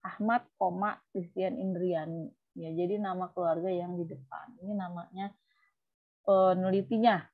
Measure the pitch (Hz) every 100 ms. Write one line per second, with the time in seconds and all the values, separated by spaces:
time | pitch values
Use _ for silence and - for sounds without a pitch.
0 | 185 - 214 240 - _ 185 180 208 -
1 | _ 190 170 190 185 - 190 175 180 165
2 | 156 165 160 _ _ - 160 160 175 208
3 | 202 185 180 - 170 160 185 180 175 180
4 | 170 143 131 - - - 185 208 180 175
5 | 170 185 196 - _ _ _ _ _ _
6 | _ _ - 190 190 180 185 196 190 220
7 | 233 185 -